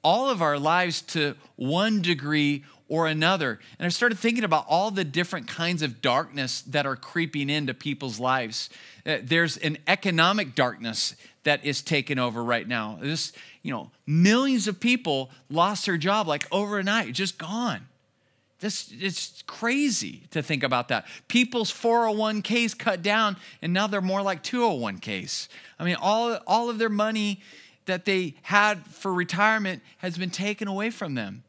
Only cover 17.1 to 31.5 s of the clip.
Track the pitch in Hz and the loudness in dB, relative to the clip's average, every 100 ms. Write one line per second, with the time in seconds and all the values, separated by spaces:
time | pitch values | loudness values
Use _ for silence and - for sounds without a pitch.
17.1 | 127 190 - 160 214 247 117 123 _ _ | -4 -4 -6 -8 -4 -4 -4 -10 _ _
18.1 | _ _ _ _ _ 214 - - 113 190 | _ _ _ _ _ -6 -6 -8 -6 -6
19.1 | - - - - - 226 269 294 208 92 | -4 -8 -12 -18 -6 -2 2 2 0 -4
20.1 | - - 160 135 147 131 127 120 113 - | -10 -8 -6 -4 -2 0 0 0 -2 -4
21.1 | - _ 240 247 247 214 - 233 233 226 | -20 _ 2 2 0 -2 0 2 4 4
22.1 | 214 214 214 - 233 233 - 226 185 185 | 2 0 -2 0 0 0 0 -2 -2 0
23.1 | 214 214 190 - - 160 180 208 202 185 | 2 2 -2 -14 -8 -2 0 0 0 0
24.1 | 190 196 175 - 247 233 147 113 92 - | 0 0 -2 -4 0 0 0 -4 -6 -6
25.1 | 98 110 - - - - _ 170 175 180 | -6 -6 -8 -8 -16 -20 _ -4 0 0
26.1 | 220 233 226 - 214 240 220 226 208 214 | 2 0 -4 0 0 0 -2 0 0 0
27.1 | 220 208 196 - - - _ - 180 180 | 0 -2 -4 -10 -20 -20 _ -6 -4 0
28.1 | 190 175 - - 202 208 202 - - 196 | 0 -2 -8 0 2 4 0 -8 -8 -2
29.1 | 180 175 175 208 220 196 170 - _ 185 | 0 0 2 4 4 -2 -6 -12 _ -8
30.1 | 175 180 175 196 208 202 196 214 226 180 | -4 -6 -4 -4 -4 -6 -4 -4 -6 -6
31.1 | 127 101 104 - | -4 -6 -10 -18